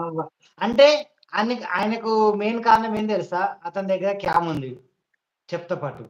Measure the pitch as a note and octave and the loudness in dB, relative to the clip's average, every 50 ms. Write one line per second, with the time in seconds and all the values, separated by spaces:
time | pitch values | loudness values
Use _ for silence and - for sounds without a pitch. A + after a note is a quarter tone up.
0 | E3+ E3+ D#3+ D#3+ D3+ - - _ _ _ _ - F#3+ A3 A#3+ A3+ C#4 D4 D4+ D4 | -6 -4 -6 -6 -8 -8 -12 _ _ _ _ -6 -4 0 6 8 8 8 8 4
1 | - - _ _ _ _ - G3 A3 A#3 B3 G#3+ - - F3 F#3+ G#3 G#3+ A3+ A3+ | -2 -8 _ _ _ _ -4 -4 -2 -2 -4 -6 -6 -4 -4 -2 -2 -2 -2 -4
2 | G#3+ A3 A3 A3 G#3+ G#3+ G#3 G3+ G#3 G#3+ A#3 A3+ A3+ A#3 A3 A3+ A3+ A3+ G#3+ G#3+ | -2 0 2 4 4 4 4 2 -2 -2 -2 0 4 4 4 4 4 -2 -4 -4
3 | G#3+ G#3+ G#3 F3+ E3 - F3+ F3 G3 G3+ - - - F3 - G3 G3 F#3+ F#3+ F3+ | -2 -2 -2 -2 -2 -4 -4 -2 -2 -4 -4 -8 -12 -10 -8 -6 -4 -2 -2 -2
4 | F3+ G3 G3+ G3 - E3 - - F3 E3 D#3 - C3 B2+ B2 - _ _ _ _ | 0 -2 -2 -2 -4 0 0 0 0 0 -4 -6 -6 -10 -12 -16 _ _ _ _
5 | _ _ _ _ _ _ _ _ _ - F3 E3 E3+ - F3+ - D3 C#3 - - | _ _ _ _ _ _ _ _ _ -10 -10 -10 -6 -8 -8 -6 -6 -10 -10 -12
6 | A#2 - | -18 -20